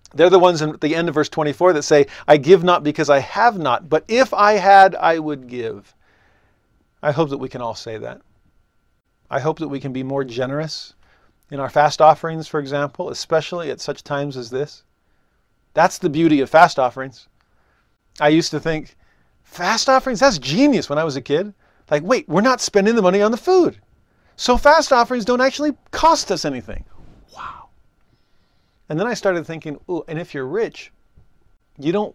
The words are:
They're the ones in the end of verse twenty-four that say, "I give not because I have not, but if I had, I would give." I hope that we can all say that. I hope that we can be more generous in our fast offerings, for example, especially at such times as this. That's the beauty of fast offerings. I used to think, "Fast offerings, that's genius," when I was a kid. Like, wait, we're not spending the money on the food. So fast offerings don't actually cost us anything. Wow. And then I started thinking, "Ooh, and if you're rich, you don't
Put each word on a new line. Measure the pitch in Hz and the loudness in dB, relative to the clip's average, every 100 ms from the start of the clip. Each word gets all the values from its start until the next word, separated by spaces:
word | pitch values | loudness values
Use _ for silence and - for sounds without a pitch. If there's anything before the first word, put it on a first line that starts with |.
| _ | _
They're | 139 175 | 2 6
the | 185 | 6
ones | 180 165 | 6 2
in | 156 151 | -4 -4
the | 151 | -4
end | 165 170 | -2 -2
of | |
verse | 147 151 | -2 -4
twenty-four | - 151 135 180 | -2 -4 0 2
that | 156 | 2
say, | - 147 139 - - | 2 2 2 0 4
"I | 151 | 4
give | 143 185 | 6 4
not | 175 175 | 4 0
because | 151 147 143 | 0 -2 2
I | 139 | 2
have | 123 196 233 202 | 0 0 0 0
not, | 147 202 160 | -2 -4 -2
but | 156 - | -4 0
if | 226 254 | 0 0
I | - 208 | 2 2
had, | 214 190 196 190 - | 4 6 8 8 4
I | 165 165 | -2 -2
would | 156 143 127 | -4 -8 -10
give." | 123 113 101 - _ _ _ _ _ _ _ _ _ _ _ | -10 -10 -10 -18 _ _ _ _ _ _ _ _ _ _ _
I | 147 | -4
hope | 139 156 | -2 -2
that | 135 | -4
we | 131 | -10
can | 127 | -10
all | 120 | -10
say | 110 - 110 | -12 -12 -12
that. | 113 127 _ _ _ _ _ _ _ _ _ _ - | -14 -16 _ _ _ _ _ _ _ _ _ _ -8
I | 127 | -6
hope | 143 156 | -4 -6
that | 151 | -6
we | 139 | -10
can | 135 | -10
be | 131 | -10
more | 131 139 | -8 -6
generous | 135 117 127 143 156 - - _ _ _ _ _ - | -8 -6 -8 -6 -10 -12 -18 _ _ _ _ _ -16
in | 139 | -10
our | 135 | -4
fast | 151 147 - | 0 0 4
offerings, | 156 151 165 160 151 | 4 4 0 -8 -8
for | 156 | -8
example, | 139 143 143 - 170 | -6 -6 -6 -8 -12
especially | 127 - 160 151 175 156 | -12 -4 -4 -4 -8 -10
at | 127 | -10
such | - 139 | -10 -12
times | - 143 143 131 | -8 -8 -8 -10
as | 113 | -10
this. | 127 147 - _ _ _ _ _ _ _ _ _ | -8 -8 -12 _ _ _ _ _ _ _ _ _
That's | - 175 - | -2 -2 -2
the | 175 | -8
beauty | 147 165 147 | -2 0 0
of | 127 | 0
fast | 156 156 - | 4 4 2
offerings. | 127 135 135 - _ _ _ _ _ _ _ _ _ - | -4 -4 -14 -16 _ _ _ _ _ _ _ _ _ -2
I | 151 | 2
used | 160 165 | 2 0
to | 151 | -4
think, | 165 156 - _ _ _ _ _ | -6 -6 -8 _ _ _ _ _
"Fast | _ - 175 220 - | _ -8 -4 -2 0
offerings, | 262 262 220 | 0 0 0
that's | 269 175 | 0 0
genius," | 127 170 294 208 - | -4 2 2 2 -2
when | 143 | -4
I | |
was | 160 135 | -4 -6
a | |
kid. | 139 147 208 - _ _ - | -4 -4 -4 -12 _ _ -4
Like, | 147 | -4
wait, | 170 240 - | 0 -2 -2
we're | 165 | 0
not | 254 254 | 0 0
spending | - 202 196 | 0 0 2
the | 233 | 2
money | 185 196 | 2 2
on | 214 | 0
the | 226 | -2
food. | - 370 320 - _ _ _ _ _ - | 2 2 2 -2 _ _ _ _ _ -8
So | - 240 | 0 2
fast | 285 320 294 | 6 4 4
offerings | 247 233 247 202 | 2 2 -2 -2
don't | 247 | 0
actually | 262 262 302 - _ | 0 -2 -4 -6 _
cost | - 320 320 - | -2 0 0 -2
us | 180 | -6
anything. | 156 127 113 - - - - - _ | -6 -8 -10 -14 -14 -20 -20 -20 _
Wow. | - - - - _ _ _ _ _ _ _ _ _ _ _ - | -20 -18 -18 -20 _ _ _ _ _ _ _ _ _ _ _ -10
And | 156 | -6
then | 226 | -6
I | |
started | 214 202 175 156 | -4 -2 -2 -6
thinking, | 160 156 143 - | -12 -14 -14 -10
"Ooh, | 170 - | -10 -8
and | 160 | -10
if | 175 | -10
you're | 143 131 | -10 -8
rich, | 190 202 - - _ _ _ _ _ _ _ _ - | -6 -6 -8 -20 _ _ _ _ _ _ _ _ -10
you | 139 | -4
don't | 196 214 | -4 -4